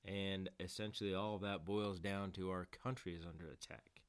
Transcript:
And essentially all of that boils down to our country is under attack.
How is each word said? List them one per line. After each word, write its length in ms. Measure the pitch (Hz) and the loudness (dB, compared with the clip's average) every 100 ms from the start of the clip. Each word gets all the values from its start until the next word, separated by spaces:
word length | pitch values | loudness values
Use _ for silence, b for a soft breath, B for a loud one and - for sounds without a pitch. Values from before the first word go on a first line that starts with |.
And 460 | 95 98 98 95 92 - | 0 0 2 2 0 -2
essentially 560 | 92 - 107 - 101 | -4 -2 -4 0 2
all 220 | 92 107 104 | 4 2 2
of 60 | |
that 220 | 101 98 | 0 0
boils 360 | 82 104 104 92 | 2 4 4 2
down 320 | 98 98 98 | 0 2 0
to 180 | 92 92 | 0 0
our 160 | 92 87 - | 0 -2 -4
country 320 | 127 127 92 | -2 -2 -2
is 100 | 85 | -4
under 240 | 85 80 80 | -6 -6 -8
attack. 540 | - - - - - | -8 -10 -12 -14 -20